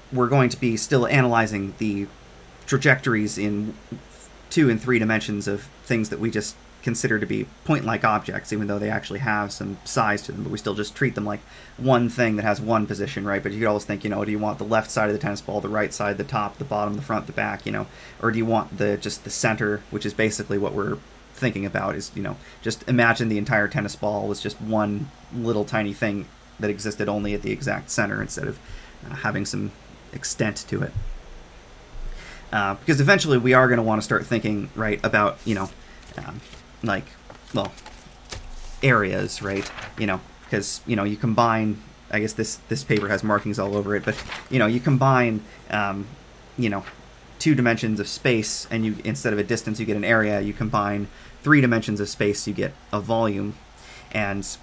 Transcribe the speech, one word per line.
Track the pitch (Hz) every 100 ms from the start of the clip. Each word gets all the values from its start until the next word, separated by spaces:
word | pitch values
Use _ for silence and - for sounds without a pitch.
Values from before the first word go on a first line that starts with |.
| -
we're | 127 120
going | 139 127
to | -
be | 123 110
still | - 135 120
analyzing | 139 123 117 107 104 98 -
the | 107 101 98 - - - - - -
trajectories | 131 143 131 127 110 104 95
in | 104 104 107 - - - - - - - -
two | 170 139
and | 110
three | 127 120
dimensions | 110 110 107 104 101
of | 104 - -
things | - 117 107
that | -
we | 113
just | 107 - - - -
consider | 123 113 - 107
to | 104
be | 107 - - -
point-like | 151 110 107 113
objects, | 104 - 101 -
even | 107 104
though | 101
they | 104
actually | 104 - 101
have | 120 104 101
some | - 98 95
size | - 123 110 104
to | -
them, | -
but | -
we | 107
still | 107
just | 101 104 -
treat | 131
them | - 104
like | 104 - - - -
one | 127 123 117
thing | 123 117 107
that |
has | 107 101
one | 107 110 104
position, | 98 98 98 101
right? | 98
But | 98
you | 104
could | 113
always | 104 -
think, | 101
you | 104
know, | 104
do | 104
you | 104
want | 104 -
the |
left | 104 110 -
side | 110 107
of |
the | 104
tennis | - 101
ball, | - 101
the | 98
right | 107 104
side, | - 104 101
the |
top, | 101 113 104 -
the |
bottom, | - 104 104 104
the |
front, | - 107 -
the |
back, | - 104 101 107
you |
know? | 104 104 - - -
Or | 113
do | 110
you | 113
want | 110 92 98
the, | 104 101
just | 104 -
the | -
center, | - 117 110 107 104 -
which | 104 104
is |
basically | 107 110 107 101 101
what | 101
we're | 101 104 107 - - -
thinking | - 127 98 98
about, | 101 101 -
is, | - 98
you |
know, | 98 - - -
just | 113 - -
imagine | 123 117 113 117
the | 104
entire | 107 110 101
tennis | - 101 -
ball | 104 104 101
was | 98
just | 104 -
one | 110 110 104 101 - - - 123
little | 113 104 101
tiny | 110 101
thing | 101 110 101 - - - -
that | 104
existed | 101 107 104 104
only | 104 101
at | 104
the | 107
exact | 104 135 101 -
center | - 101 104
instead | 104 - 98
of, | - - - - - 127
uh, | 135
having | 107 98 101
some | 101 101 - - - -
extent | - - - 107 - -
to | 98
it. | - - - - - - - - - - - - - - - - -
Uh, | 107 98 98
because | - 139
eventually | 143 196 160 127
we | 123
are | 127 127
gonna | 120
wanna | 113 107
start | - 113 -
thinking, | 113 107 104 101 -
right, | 107 104
about, | - 107 104 - 117
you | 101
know, | 95 - - - - -
um, | - 110 - - - -
like, | 110 98 - - - - -
well, | 110 - - - - - - - - - - - -
areas, | 139 117 95 98 98 -
right? | 101 98 - - - -
You | 104
know, | 92 - - -
'cause, | 107 98 - -
you | 110
know, |
you | 104 104
combine, | 113 110 117 110 110 104 - - -
I | 107
guess | 107
this, | - 110 - -
this | 139
paper | - 107 101
has | 98
markings | 107 104 107 101
all | 98 104
over | 101 101
it, | -
but, | - - - -
you | 131
know, | 107
you | 120
combine, | 147 135 135 127 120 107 - - -
um, | 104 101 98 110 - - - - -
you | 117
know, | 98 - - - - - -
two | 160 135
dimensions | 120 113 113 104
of | 101
space, | - 131 113 107 - -
and | 113 110
you, | 98
instead | 110 - 123
of | 104
a |
distance, | 98 113 - 110
you | 107
get | 104
an |
area. | 107 113 107 101
You | 101
combine | - 110 107 101 101 101 - - -
three | 147 147
dimensions | 127 113 110 104
of | 101
space, | - 104 101 -
you |
get | 95 98 - -
a | 104
volume. | 101 113 110 98 101 - - - - - -
And | 107 101 98 95 -